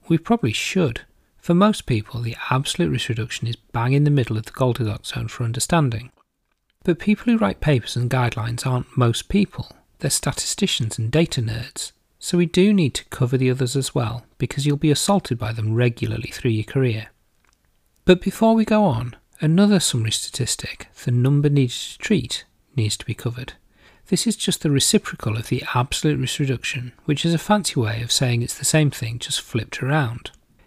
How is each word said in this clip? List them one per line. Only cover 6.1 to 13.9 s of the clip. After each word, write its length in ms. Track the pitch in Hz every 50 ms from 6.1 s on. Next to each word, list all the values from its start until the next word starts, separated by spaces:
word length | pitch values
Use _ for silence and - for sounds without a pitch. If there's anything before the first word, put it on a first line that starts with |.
| _ _ _ _ _ _ _ _ _ _ _ _ _ _ -
But 160 | - 170 -
people 340 | - 208 214 - - 240 233
who 60 | 226
write 240 | 220 196 190 - -
papers 340 | 151 147 123 - - -
and 140 | 123 120 120
guidelines 560 | 131 127 123 117 - 117 110 117 120 120 -
aren't 280 | 131 127 123 127 - -
most 360 | - 123 117 117 - - -
people. 440 | - 202 202 - - - - - - - _ _ _ _
They're 100 | - 147
statisticians 880 | - - - - - - - - - - 202 185 - - 123 110 - -
and 120 | 110 110
data 300 | - 151 170 - - -
nerds. 520 | 117 110 110 117 117 - - - - - - _ _ _ _ _
So 180 | - - -
we 80 | 175 175
do 300 | 165 - 180 180 208 214
need 180 | 196 165 127 -
to 120 | - -
cover 320 | _ - - 135 120 135 127
the 120 | 131 127
others 240 | 127 127 131 123 -
as 200 | 139 131 -